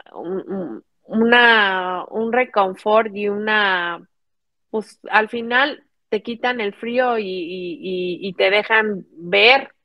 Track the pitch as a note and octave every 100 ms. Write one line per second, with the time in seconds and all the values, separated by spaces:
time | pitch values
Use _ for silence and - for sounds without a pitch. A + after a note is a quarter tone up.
0 | - - D#3 F#3+ - F#3+ E3 A2 - _
1 | _ G#3+ A3+ A#3+ A#3+ A3+ G3+ F#3+ F3+ F3+
2 | - G#3+ A3+ A#3+ B3+ - F#3+ F#3+ G#3+ G#3+
3 | A3 G3 G#3 G3+ G#3+ G#3+ G3+ F#3 F3 E3+
4 | F#3 _ _ _ _ _ _ A3 G#3 -
5 | - G#3 G#3+ A#3+ A#3 B3 C#4+ - _ _
6 | _ G#3+ G3+ A#3 B3 B3 G#3 G3 A3+ A#3+
7 | B3+ A#3 G3+ F#3 E3 F#3 F3+ D#3 F3+ F#3
8 | F3+ F3 G3 F#3 G3 G3+ G#3 A3 G#3+ G3+
9 | - - E3+ G3+ G#3+ C4+ - _